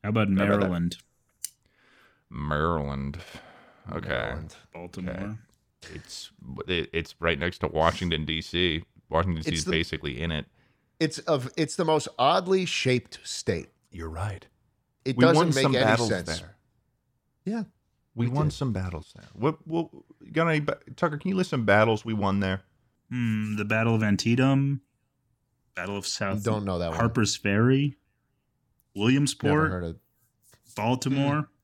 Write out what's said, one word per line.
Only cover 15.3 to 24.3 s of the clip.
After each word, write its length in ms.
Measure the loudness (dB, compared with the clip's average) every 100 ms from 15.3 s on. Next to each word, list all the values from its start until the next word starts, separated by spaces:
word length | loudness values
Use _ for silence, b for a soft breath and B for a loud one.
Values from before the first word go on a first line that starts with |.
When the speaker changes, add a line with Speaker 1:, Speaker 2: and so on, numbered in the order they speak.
| 8
Speaker 2:
won 100 | 4
Speaker 3:
make 60 | 4
Speaker 2:
some 120 | 4
Speaker 3:
any 80 | 4
Speaker 2:
battles 240 | 4 4 2
Speaker 3:
sense. 280 | 0 -4 -8
Speaker 2:
there. 160 | -8 -20 _ _ _ _ _ _ _ _ -6
Speaker 3:
Yeah, 160 | -6 -6 _ _ _ _
Speaker 2:
We 120 | -4 -2
Speaker 3:
we 40 |
Speaker 2:
won 140 | 0 0
Speaker 3:
did. 40 |
Speaker 2:
some 200 | 0 -4
battles 380 | -2 -4 -8 -12 -20
there. 80 | -20
What, 340 | -2 -2 -2 -4
what, 220 | -4 -4 -10 _ _ -6
got 160 | 0 2
any 120 | 2
ba-, 160 | 0 -6 -10 -2
Tucker, 200 | -2 -2
can 140 | -4
you 60 | -2
list 120 | 0
some 160 | 0
battles 400 | 4 6 6 4
we 80 | 0
won 280 | 0 2 2
there? 200 | 0 -2 _ _ _ _ _
Speaker 1:
Hmm, 460 | -4 0 0 -2 -4
the 80 |
Battle 300 | 0 2 4
of 80 | 4
Antietam, 800 | 4 2 2